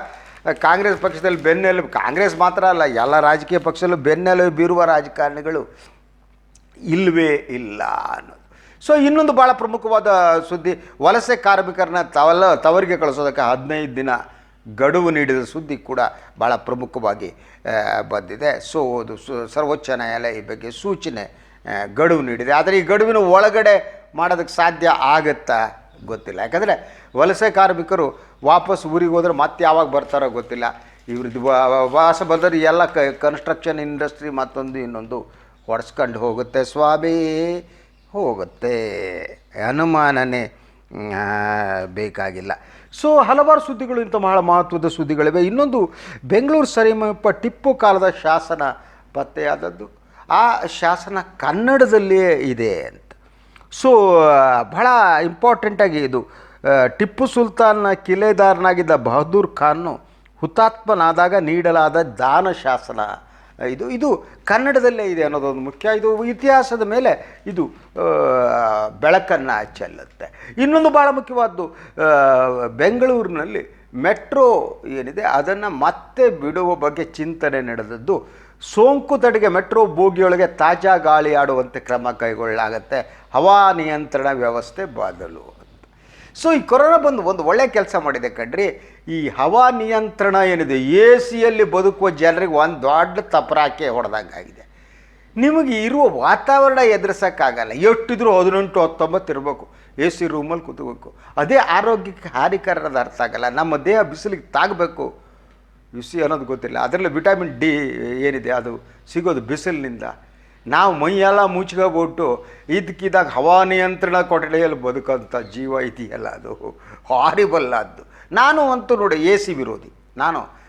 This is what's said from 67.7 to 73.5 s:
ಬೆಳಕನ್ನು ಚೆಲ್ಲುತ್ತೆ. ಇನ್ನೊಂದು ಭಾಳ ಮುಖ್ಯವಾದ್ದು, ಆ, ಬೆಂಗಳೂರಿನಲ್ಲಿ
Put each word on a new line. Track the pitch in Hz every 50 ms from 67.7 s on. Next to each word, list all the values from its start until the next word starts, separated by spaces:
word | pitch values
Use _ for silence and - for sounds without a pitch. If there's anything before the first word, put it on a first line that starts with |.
| - - - _ - - 175 165 156 151 147 135 127 127 123 120 120 120 117 110 107 107 107
ಬೆಳಕನ್ನು | 107 110 101 127 151 180 190 185 - 180 151 135 131 117 107 107 104 -
ಚೆಲ್ಲುತ್ತೆ. | - 101 - 80 80 65 - _ - - - - - - - 117
ಇನ್ನೊಂದು | 226 262 285 311 320 320 311
ಭಾಳ | 285 294 285 285
ಮುಖ್ಯವಾದ್ದು, | 277 269 233 - 254 247 233 226 175 170 175 -
ಆ, | - - - - - - 156 156 151 143 139 135 131 127 131 127 127 123 120
ಬೆಂಗಳೂರಿನಲ್ಲಿ | 117 113 113 147 196 233 247 254 262 254 240 214 180 175 151 147 202